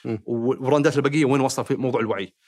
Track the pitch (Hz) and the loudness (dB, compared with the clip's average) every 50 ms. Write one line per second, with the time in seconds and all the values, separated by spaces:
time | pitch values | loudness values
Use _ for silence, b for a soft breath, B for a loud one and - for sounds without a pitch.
0 | - 123 113 104 - - 120 117 117 123 131 - 131 127 147 147 143 156 135 143 | -8 -6 -6 -6 -6 -6 -4 -2 0 -2 -2 -2 0 2 2 4 4 2 2 2
1 | 143 139 143 160 151 127 139 139 131 131 - 135 117 - 139 - 131 127 120 117 | 0 0 2 2 2 2 2 2 2 0 -2 -4 -4 -4 -2 -2 -2 0 0 0
2 | 113 107 107 98 98 - _ b b | 0 -2 -2 -4 -6 -10 _ b b